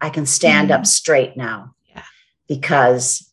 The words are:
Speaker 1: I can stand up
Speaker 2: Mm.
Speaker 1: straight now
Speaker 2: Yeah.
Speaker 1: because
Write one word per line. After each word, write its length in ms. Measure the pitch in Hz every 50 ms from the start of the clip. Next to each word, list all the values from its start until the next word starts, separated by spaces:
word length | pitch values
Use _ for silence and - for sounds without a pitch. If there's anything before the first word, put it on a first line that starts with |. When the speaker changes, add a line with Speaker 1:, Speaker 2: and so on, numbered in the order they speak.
Speaker 1:
I 100 | 156 156
can 160 | - 156 147
stand 440 | 135 - - - 160 151 147 151 151
up 120 | 147 -
Speaker 2:
Mm. 40 | -
Speaker 1:
straight 500 | - - - - - 151 135 127 - -
now 380 | 131 120 110 110 101 98 127 - _ _ _
Speaker 2:
Yeah. 160 | _ - - - _ _ _ _ _ _ _
Speaker 1:
because 840 | - 127 131 139 - 143 143 127 123 127 123 123 - - - - _